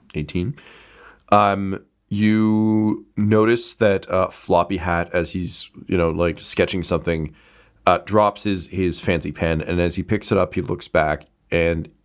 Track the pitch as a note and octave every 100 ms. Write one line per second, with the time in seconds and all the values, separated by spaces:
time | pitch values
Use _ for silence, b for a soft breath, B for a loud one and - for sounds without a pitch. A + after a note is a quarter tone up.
0 | _ D#2 D2+ F2 G2 - B B B B
1 | B B B G#2 G2+ G2 G2 F#2+ - _
2 | - G2+ G#2+ G#2+ G#2+ G#2+ A2 G#2+ G#2+ -
3 | - - G#2 A2 A2 A#2+ - - G#2+ F#2+
4 | - F#2 F#2 - - F2 F2 F#2 F2 E2+
5 | E2+ F2 E2 F#2 E2 - - - - F2+
6 | E2 E2 E2+ D#2+ - - F2 F#2 E2 E2+
7 | E2+ D#2+ D2+ b b b b b - F2
8 | - G#2 G#2 - G#2+ F#2+ E2 F2+ F2+ -
9 | - E2+ E2 - E2+ D#2+ - F2 F2 F#2+
10 | E2+ G#2+ - G2 F2+ F#2 D2+ - - F2
11 | D2+ D2+ - _ - E2+ E2 E2 D#2+ _